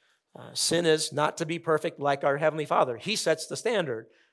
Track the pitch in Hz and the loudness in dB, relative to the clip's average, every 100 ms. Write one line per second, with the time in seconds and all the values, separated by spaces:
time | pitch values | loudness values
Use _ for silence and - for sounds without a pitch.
0 | _ _ _ - 120 - - 165 170 156 | _ _ _ -20 -12 -4 0 2 4 2
1 | - 143 151 - 160 165 165 156 170 - | 2 0 0 0 -4 -4 0 0 0 -2
2 | 143 139 147 139 156 156 143 185 135 113 | -2 2 0 2 2 0 0 2 2 -2
3 | 185 214 165 156 - 175 226 220 156 113 | -4 -2 0 0 -2 -6 -2 0 -2 -6
4 | 120 _ _ | -10 _ _